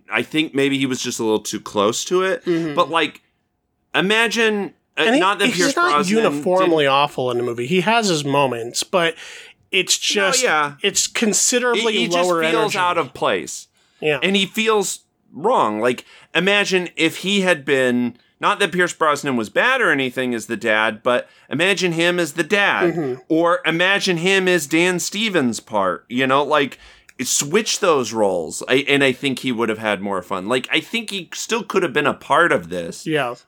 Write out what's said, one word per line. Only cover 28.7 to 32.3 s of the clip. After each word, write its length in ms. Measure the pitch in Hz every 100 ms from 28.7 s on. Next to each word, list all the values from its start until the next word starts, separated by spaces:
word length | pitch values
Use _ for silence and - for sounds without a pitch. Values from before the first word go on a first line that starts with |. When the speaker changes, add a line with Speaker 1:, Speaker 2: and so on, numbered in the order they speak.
| 131 135
Speaker 1:
and 140 | 139
I 80 | 139
think 260 | 123 143 123
he 120 | 135
would 160 | 113 113
have 80 | 107
had 240 | 110 101
more 200 | 101 95
fun. 280 | - 98 95
Like, 180 | 131 123
I 100 | 151
think 280 | 160 226 220
he 200 | 196 165
still 300 | - - 233
could 180 | 202 190
have 100 | 175
been 120 | 131 143
a 60 |
part 380 | 107 -